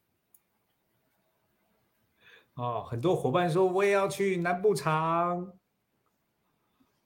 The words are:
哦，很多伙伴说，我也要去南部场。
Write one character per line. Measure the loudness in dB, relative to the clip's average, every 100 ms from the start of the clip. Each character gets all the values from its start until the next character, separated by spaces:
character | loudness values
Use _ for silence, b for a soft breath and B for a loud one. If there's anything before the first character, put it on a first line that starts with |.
| _ _ _ -20 _ _ _ _ _ _ _ _ _ _ _ _ _ _ _ _ _ _ b b b
哦， | -8 -6 -6 -6
很 | -4
多 | 0 0
伙 | 0
伴 | 0 2
说， | 2 2
我 | 2
也 | 2
要 | 2 0
去 | -2 -2 0
南 | -2 0
部 | 2
场。 | 2 0 0 2 0 0 -2 -6 -14 _ _ _ _ _ _ _ _ _ _ _ _ _ _